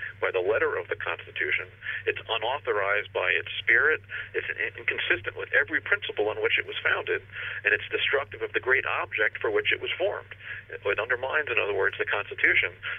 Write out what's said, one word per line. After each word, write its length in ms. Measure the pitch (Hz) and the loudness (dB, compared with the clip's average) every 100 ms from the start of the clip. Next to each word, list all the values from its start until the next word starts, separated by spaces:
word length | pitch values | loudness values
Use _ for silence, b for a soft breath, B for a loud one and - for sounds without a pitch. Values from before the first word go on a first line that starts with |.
| B - | B -4
by 160 | 95 92 | 0 2
the 80 | |
letter 320 | 90 120 156 101 | 2 2 2 0
of 160 | 85 | -4
the 80 | - | -6
Constitution. 720 | 87 82 - - 78 - 95 - B B 110 | -4 -6 -8 -4 0 -2 -4 -10 B B -2
It's 140 | - - | -2 -4
unauthorized 880 | 110 110 143 - 104 98 104 101 - | -2 -2 -2 0 0 2 0 0 0
by 160 | 90 | 2
its 160 | 87 - - | 2 0 -4
spirit. 400 | - 117 147 - - B B - | 4 6 6 2 -4 B B -4
It's 160 | - | -4
in-, 320 | - 113 - | -4 -6 -4
inconsistent 560 | 117 117 - 175 - - | -4 -2 0 0 -2 -8
with 80 | 98 127 | 0 0
every 240 | 143 147 | 2 -2
principle 480 | - 202 - 127 107 | 0 0 0 0 0
on 160 | 107 | 2
which 160 | 113 110 | 2 2
it 80 | 98 | 0
was 80 | - | -2
founded, 400 | - 196 - 85 - B B B | 0 0 0 -2 -2 B B B
and 80 | 104 | 2
it's 160 | 104 - | 2 0
destructive 560 | 107 - 135 147 107 | 0 2 0 -2 -6
of 80 | 110 | -2
the 80 | - | -2
great 240 | 123 135 - | 2 2 2
object 540 | 131 175 107 107 - | -2 -2 0 0 2
for 80 | 117 | 2
which 220 | 104 - | 2 2
it 80 | - | 0
was 160 | 123 - | 0 -2
formed." 400 | - - - - B B B - | -2 -2 -8 -14 B B B -4
It 240 | 101 101 | -2 0
undermines, 480 | 110 123 131 151 139 | 0 0 0 0 0
in 80 | 110 | 0
other 180 | 101 | 0
words, 220 | 98 98 - | 2 0 0
the 80 | 104 | -2
Constitution. 680 | 104 98 - - 175 90 90 B | -2 -4 0 4 4 2 -4 B